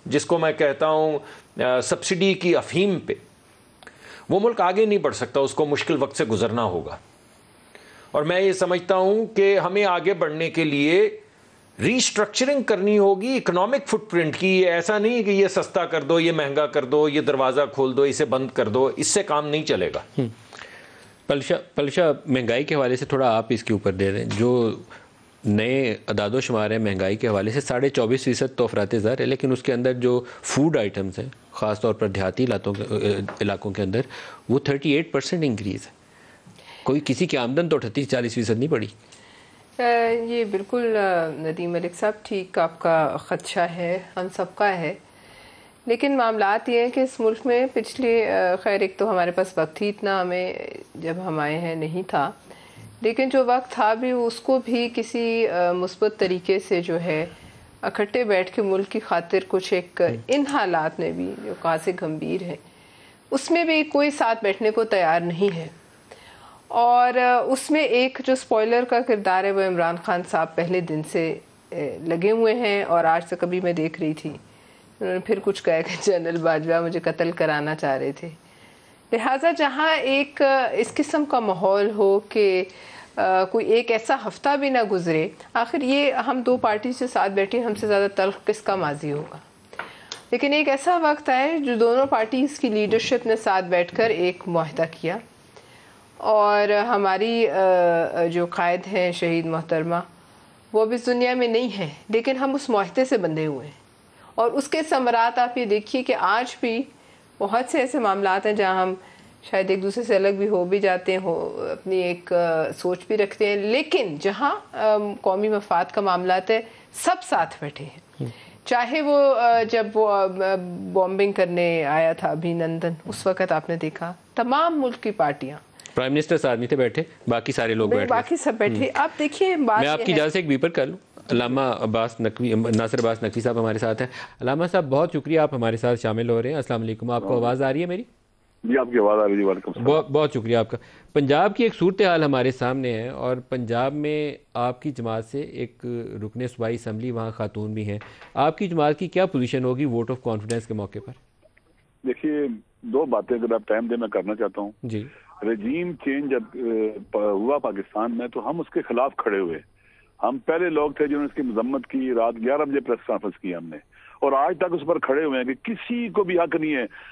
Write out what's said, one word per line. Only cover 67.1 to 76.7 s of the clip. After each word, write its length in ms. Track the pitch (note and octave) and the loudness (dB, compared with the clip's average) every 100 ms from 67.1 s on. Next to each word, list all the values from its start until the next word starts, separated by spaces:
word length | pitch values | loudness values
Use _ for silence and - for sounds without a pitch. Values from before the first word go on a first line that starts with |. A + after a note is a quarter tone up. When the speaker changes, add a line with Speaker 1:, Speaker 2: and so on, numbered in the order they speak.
| B3 | 4
Speaker 3:
अ, 240 | B3 B3 | 4 4
उसमें 400 | A#3 C4 - D#4 | 2 -2 0 0
एक 360 | D4 B3 C4 C4 C4 | 2 2 2 0 -2
जो 100 | C4 | 0
spoiler 500 | - A3 A3 A#3+ B3 | 2 2 4 2 2
का 140 | A#3+ | 0
किरदार 440 | B3+ G#3+ G3 F#3 G3 | 2 0 2 2 2
है 60 | |
वो 100 | G3 | 2
इमरान 360 | F#3+ F3+ E3+ E3+ | 2 2 0 -2
खान 260 | - F3 | -2 -4
साहब 300 | F3 E3+ D#3+ - | -2 -2 0 -2
पहले 240 | E3+ F3+ | -2 -2
दिन 220 | E3 D#3 | -2 -4
से, 260 | D#3 F3+ E3 | -4 -2 -2
अ, 440 | - - - _ E3+ C#3+ F2 | -4 -12 -20 _ -8 -6 -6
लगे 260 | E3 E3+ G3 | -4 0 2
हुए 240 | A3+ A3+ | 2 2
हैं 300 | A#3 A3 G3+ - | 2 0 0 2
और 200 | E3+ E3 | 2 4
आज 240 | E3+ E3+ | 2 0
तक 140 | F3+ | -4
अभी 180 | F3 F3+ | -2 0
मैं 120 | F3+ E3+ | 0 0
देख 240 | D#3+ E3 | -2 -2
रही 140 | D#3+ | -4
थी 160 | D3+ D#3 | -4 -8
उन्होंने 880 | C#3+ - - - - - - F#3+ F#3 | -12 -18 -20 -20 -20 -20 -8 -4 -2
फिर 200 | F3+ G#3 | -2 -2
कुछ 200 | G3+ G3 | 0 -2
कहा 220 | - E3 | 0 0
कि 140 | E3+ F3 - | 0 -2 0
जनरल 320 | F3+ E3 E3+ | 0 0 0
बाजवा 440 | E3 D#3 D#3+ | 0 2 2